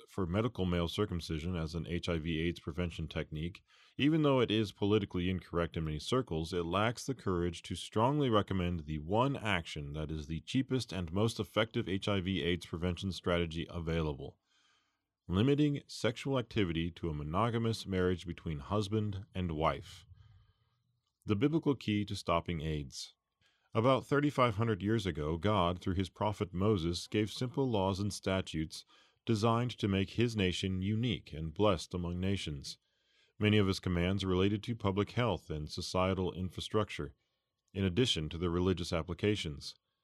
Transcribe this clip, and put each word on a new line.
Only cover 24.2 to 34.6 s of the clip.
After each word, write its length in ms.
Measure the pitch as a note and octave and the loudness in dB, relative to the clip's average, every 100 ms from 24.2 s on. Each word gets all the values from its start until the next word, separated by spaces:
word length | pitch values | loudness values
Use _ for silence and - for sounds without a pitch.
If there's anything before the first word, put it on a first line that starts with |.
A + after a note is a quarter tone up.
| D3 C3+ B2 G2 | 2 4 2 4
hundred 260 | A#2 G2+ | 0 0
years 240 | G2 A2+ G2 | 2 2 0
ago, 320 | D2+ D2+ E2 | -2 -2 0
God, 420 | G2 G#2 F2 F2 | 2 4 4 2
through 140 | - | 0
his 160 | F2+ F#2 | 0 -2
prophet 440 | - G2+ G2+ G2+ | -2 -2 0 -4
Moses, 520 | F2 G2+ G2+ E2 F2 - | 2 2 4 2 -2 -2
gave 240 | G#2+ G#2+ | 0 0
simple 400 | - B2+ B2+ C3+ | -2 -4 0 2
laws 300 | G#2+ F#2+ F#2+ | 2 2 2
and 120 | G#2 | -2
statutes 720 | - - F#2+ F2+ D#2 D#2+ - - - _ _ - | -2 0 0 -2 -4 -4 -8 -16 -20 _ _ -2
designed 500 | A2 A#2 A2+ B2 - | 2 4 2 0 -2
to 100 | G#2+ | 0
make 240 | G2 G2 | 2 0
his 240 | - A#2+ A2 | 0 0 4
nation 460 | F#2 E2+ F#2+ F#2 | 2 2 -2 -2
unique 520 | F#2+ G#2+ B2 D#2+ - D2 | 0 0 0 -4 -6 -8
and 160 | D#2+ | -8
blessed 400 | D#2 G#2 F2 - | 2 4 4 -2
among 260 | F2+ F2 F2 | -6 -4 -2
nations. 580 | F#2 G2 - C#2+ - - _ _ _ _ _ _ | -2 -2 -4 -8 -10 -14 _ _ _ _ _ _
Many 220 | G#2+ G#2+ | 4 6
of 80 | F#2+ | 4
his 120 | F#2 | 2
commands 460 | F#2+ F2 F2 F#2+ F#2 | 0 2 2 0 2
related 380 | F#2 G2 G#2+ | 4 4 2